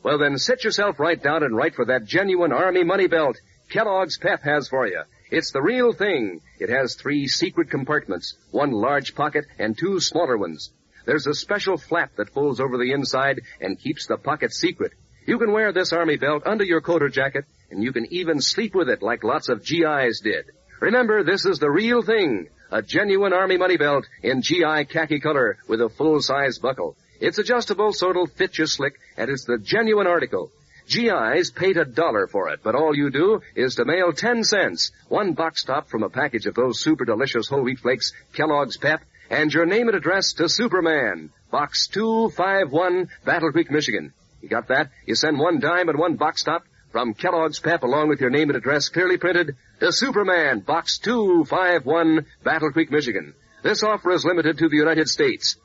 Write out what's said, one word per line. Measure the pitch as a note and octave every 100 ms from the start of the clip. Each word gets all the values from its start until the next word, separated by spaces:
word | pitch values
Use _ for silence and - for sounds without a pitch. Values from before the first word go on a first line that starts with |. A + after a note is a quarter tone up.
Well, | - D3
then | D3 C#3
sit | - B3+ A3
yourself | G3 G#3 -
right | D#3 E3
down | C#3+ D#3+
and | D3 A2
write | D#3+ -
for | A#2
that | B2+
genuine | G#2+ E3+ G3 F#3 E3+
Army | B2 F#3 F3+
money | F3 G3 F3+
belt | E3 D3 A#2 _ _ _
Kellogg's | G3+ A3 F#3+ F3+ -
Pep | F3 F3
has | D3 D3 C3+
for | C3 A#2
you. | E2+ D2 _ -
It's | - -
the | C#3
real | D#3 B3+ A#3+
thing. | E3+ G3+ D#3 G#2 E2 _ _
It | F#2
has | B2+ B2+ -
three | C#3+ D3 C#3
secret | - F3+ E3+ D#3
compartments, | D3 C3+ D3+ - F2+ - - _
one | A#2 C#3+
large | A2 A#2 C#3+ C3+ -
pocket | D3 D3+ D3 -
and | G#2+ A2
two | F3+ F#3+
smaller | - D#3+ D#3+ A2+
ones. | F2+ D#2 - _ _ - -
There's | D3+ C#3+
a |
special | C#3+ - G3+ F#3+ F3
flap | - E3+ C#3 -
that | G#2
folds | - C#3+ B2
over | C3 B2
the | B2
inside | C#3 C3 C3 C#3 C3+ - -
and | F#2+ F#2+
keeps | - D#3 -
the | A2+
pocket | - D3+ A#2+
secret. | - F3 F3 F#2+ _ _ - -
You | A#3
can | A3
wear | G#3+ G#3+
this | F3 F3+
Army | E3 E3 C3+
belt | C3 D3+ F3+
under | G#3+ G3
your | E3
coat | D#3+ E3+
or | C#3+
jacket, | B2+ C3+ C3+ - _ _
and | F#2
you | A#2+
can | B2 A2+
even | F3 E3+ D3+
sleep | - - A#3 F#3+
with | C#3
it | G#2+
like | G#2 A#2
lots | A2 D3 -
of | A#2
G | - E3
Is | D#3 D3 B2+ G#2
did. | G#2+ E2 - _ _ -
Remember, | E3+ B3 A#3 G#3+
this | E3 F#3+ E3+
is | D#3
the | D3
real | D3+ A3+ A#3+
thing, | G3+ A3 E3+ G#2 D#2 _ -
a | G#2+
genuine | G#2 D#3+ G#3 G3 G3+
Army | F#3 F#3+ F#3
money | F#3 F3
belt | D3 C#3+ - -
in | A2+ C3
G | A#2 F3 D#3
I | D#3
khaki | C#3+ D#3+ D#3 D3
color | D#3 D3 A#2 G2 -
with | A2
a | A2+
full-size | - D#3 D3+ C3+ C#3 C#3 A2+
buckle. | B2 C3 E2+ - _ _
It's | E3+ F#3
adjustable, | G#3 A#3+ A3 F#3+ G#3+
so | G#3 F3+
it'll | F3+ E3
fit | - - -
you | D#3
slick, | - C#3 - - -
and | A#2
it's | C#3 B2
the | A#2+
genuine | G2 G#3 A3+ G#3 F#3+
article. | E3+ B2+ F#2+ E2 _ _ - -
G | G3+ A#3
Is | F3 A2+ D3 F3
paid | - F3+ E3+
a | D3
dollar | A#2 E3 A2 F#2
for | G2+ E2+
it, | D2
but | G#2+ B2
all | D#3
you | D3 C#3+
do | C3+ F#3 G#3+ - -
is | B2+ B2
to | A#2+
mail | F3 F3+
ten | D#3+ A3 A#3
cents, | G#3+ G3+ C3+ E2+ - - _
one | F3+ G#3
box | D#3 E3 -
top | - C#3 -
from | D#3
a | G2
package | B2+ D3 A2 G2+
of | F#2+
those | B2+ A2+
super | D#3 D#3 -
delicious | A2 C3+ A#2+ G#2
whole | C#3
wheat | B2+ C3
flakes, | B2 C3 - - _
Kellogg's | - D3+ D3 C3+ -
Pep, | C#3 D#3 _ _ -
and | B2+ D3+
your | D3 E3+
name | G#3 A#3+
and | F#3+
address | D3 F#3+ F#3
to | - E3
Superman, | - A#3 F#3 E3 D3+ A#2 E2+ D#2 _ _
Box | C3 D3 - -
two | F#3+ A3 A3+ A3+
five | - F#3 G3 D#3+
one, | D3 F3+ F3+ F3+ -
Battle | - E3 D#3
Creek, | D3+ E3
Michigan. | D3 C#3+ G2+ D2+ _ _ _
You | -
got | A2 A#2
that? | C3 D3 - -
You | A#2
send | D#3 D3
one | D#3+ D#3+
dime | C#3+ F3 F3
and | D3
one | F3 C#3+
box | D3+ -
top | - E3 _ _ _
from | A2+ A#2+
Kellogg's | G#2+ F3 F3 D#3+ D#3
Pep | D3+ E3+
along | B2 C#3+ D3+
with | C#3+
your | B2+
name | C#3 D#3
and | C3
address | B2+ D3 -
clearly | E3 F3+ F3+
printed | E3+ F3 D#3+ C#3+ _ _
to | F3+
Superman, | D#3+ C4+ G#3 F#3+ F3+ D3 A#2
Box | G2 D#3+ - -
two | G3 A#3+ G3+ F3 D3+
five | D#3+ F#3 E3+ C3
one, | D#3+ E3 D#3 C#3+ -
Battle | B2+ D#3 D3+
Creek, | D3+ D#3+
Michigan. | D3 C3+ G2 D2 - _ -
This | C3+ G#3+
offer | G#3+ G3+ F3
is | F3 C#3
limited | F3 D#3 D#3+
to | E3
the | D3+
United | D3+ D#3+ D3+
States. | - C#3+ - - -